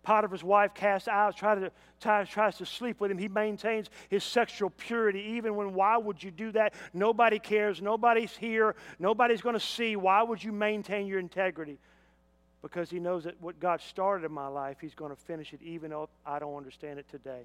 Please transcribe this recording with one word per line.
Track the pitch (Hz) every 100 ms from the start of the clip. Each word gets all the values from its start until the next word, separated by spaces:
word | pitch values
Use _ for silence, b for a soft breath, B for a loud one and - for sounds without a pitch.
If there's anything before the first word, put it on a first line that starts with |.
Potiphar's | - 214 208 180
wife | 170 202 202
casts | - 202 196 233
out, | 202 208 -
tries | 208 202
to, | 185 b b b
tries, | 226 208 185
tries | 208 214 -
to |
sleep | 175 - 247 -
with | 202
him. | 185
He | 208
maintains | 202 214 202 220 220 208 B B
his | 196
sexual | - 240 226 - 196
purity | - - 233 220 196 208 233
even | 220
when, | 208 202
why | 185 196 233
would | 214 185
you | 190
do | 160 220
that? | 214 214 B B
Nobody | 175 214 226 233 214
cares. | - 214 208 165
Nobody's | 202 220 240 226 226
here. | - 226 220 220 - B B
Nobody's | 180 220 240 233
gonna | 240 226
see. | - - 233 208
Why | 185 196
would | 233 214
you | 214
maintain | 208 214 214 196 202 196
your | 190
integrity? | 180 185 190 160 151 139 b b b b _ _ _ _
Because | 156 175 170
he | 175
knows | 175 180
that | 160 -
what | 170 160
God | 175 165
started | - - 190 196
in | 160
my | 151 139
life, | 143 139 139
he's | 160
gonna | - 151
finish | 139 - 165 147
it | 147
even | 165 165 156
though | 151 156 _
I | 147 143
don't | 147 143
understand | 135 - 151 143
it | 139
today. | 143 135 127